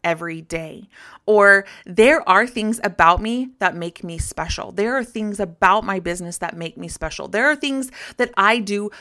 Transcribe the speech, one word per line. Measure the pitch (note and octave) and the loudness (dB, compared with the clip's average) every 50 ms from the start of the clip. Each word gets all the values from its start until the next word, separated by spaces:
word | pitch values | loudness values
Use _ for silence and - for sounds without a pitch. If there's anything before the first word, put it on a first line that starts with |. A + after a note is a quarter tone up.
every | - E3+ E3 D#3+ E3+ E3+ E3 E3 | -4 -4 -4 -4 -6 -10 -10 -12
day." | E3 - E3+ E3 D#3+ D#3 - - - _ _ - - - - - - | -12 -10 -10 -10 -10 -10 -16 -18 -20 _ _ -20 -20 -20 -16 -4 0
Or, | - G#3+ G#3 G3+ G3+ G3 G3 G3 - - - - | 4 6 8 8 8 8 6 4 -4 -18 -20 -14
"There | - F3 G#3+ A3 C4+ D#4+ D#4 - - | -4 4 6 6 6 6 4 4 4
are | F#3 G3+ A#3 A#3+ | 4 4 4 2
things | - A3+ G#3+ G#3+ A3+ A#3 | -2 -4 -2 -2 -2 -2
about | - G3+ F3 - E3 E3 F3+ F#3 | -4 -4 2 4 6 6 6 4
me | G#3+ A3 A#3+ B3+ C4 B3+ - - | 0 -4 -4 -4 -6 -8 -6 -2
that | G3 F3+ - | -2 -2 -2
make | F3 E3+ F3 E3+ - | -4 -10 -10 -10 -12
me | - E3+ E3+ E3 | -12 -12 -8 -8
special. | - - - D#3 D#3+ E3 - - - - | -8 -8 -6 -8 -6 -6 -6 -8 -10 -8
There | F#3 F#3+ G#3 A#3 C4 | -4 -4 -4 -2 -2
are | C4+ A#3 | -4 -6
things | B3 - A3 G#3+ G#3 G3+ G#3+ | -6 -8 -8 -8 -6 -4 -6
about | G3 E3+ E3 - G3+ F#3 G3 A3 - | -6 -6 -4 0 2 2 2 2 0
my | G3 G3 F#3 | -4 -6 -6
business | E3+ E3+ F3 F3+ F3 F3 E3+ - | -6 -6 -8 -8 -8 -12 -10 -10
that | F3+ E3 - | -10 -10 -10
make | E3 E3 E3 - | -10 -12 -12 -12
me | - F3 E3 | -14 -14 -14
special. | - - D#3+ D#3 - - - - | -12 -10 -10 -10 -10 -10 -10 -6
There | F#3+ G#3+ C4 D4 | -2 0 0 0
are | D4+ | 0
things | D4 D4+ C#4 C4+ C4+ B3+ C4 - - - - - | 0 -4 -4 -4 -4 -6 -8 -12 -18 -20 -14 -4
that | - B3 A#3+ - | -4 -4 -2 0
I | G3 F#3+ G#3+ A#3 B3 | 2 2 2 2 0
do | G3+ G3+ G#3 G3+ G#3 G#3 - - | -2 -4 -4 -4 -6 -8 -12 -14